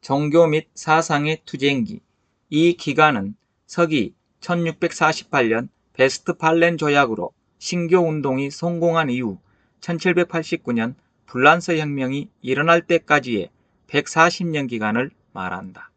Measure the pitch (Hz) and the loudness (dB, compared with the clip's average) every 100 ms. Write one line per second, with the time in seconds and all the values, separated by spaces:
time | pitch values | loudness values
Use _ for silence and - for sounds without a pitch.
0 | - 139 151 156 165 151 - - - 156 | -2 -2 2 4 4 2 -4 -14 0 0
1 | 160 147 147 156 - 147 139 139 107 107 | 2 -2 -2 -6 -8 -2 0 0 -4 -8
2 | _ _ _ _ _ 147 170 170 - 135 | _ _ _ _ _ 2 2 2 -4 2
3 | 151 123 98 104 _ _ _ - 170 151 | 2 2 -6 -10 _ _ _ -2 0 0
4 | 98 _ _ _ - 175 165 - 165 - | -2 _ _ _ -6 -4 -4 -2 -6 0
5 | 156 156 - 143 117 110 127 _ _ - | -2 -2 -4 -2 0 0 -4 _ _ 0
6 | 135 - - 170 160 165 170 165 151 143 | 0 0 -6 -2 0 2 2 2 0 2
7 | 131 107 90 _ _ _ - 175 170 180 | 2 -2 -8 _ _ _ -8 -4 2 2
8 | 170 156 139 131 139 143 170 170 170 165 | 2 0 -2 -2 -4 -4 -6 0 0 2
9 | 151 123 120 92 _ _ _ _ - 170 | 0 -2 -4 -8 _ _ _ _ -8 -2
10 | 185 175 175 170 165 165 - 117 113 131 | 0 2 0 -2 -4 -8 -4 -2 -2 -6
11 | _ _ _ 123 139 170 170 160 151 143 | _ _ _ 4 6 4 2 -2 -2 -4
12 | 131 139 - _ - 131 160 170 170 170 | -4 -4 -8 _ -4 -2 4 2 2 -2
13 | _ 147 127 110 82 _ _ _ _ 139 | _ -2 0 -4 -6 _ _ _ _ -4
14 | 147 160 165 175 170 156 135 117 107 113 | -2 2 2 2 -4 -4 -4 -4 -2 0
15 | 139 _ _ 98 92 87 95 90 - | -4 _ _ -10 -8 -8 -12 -18 -20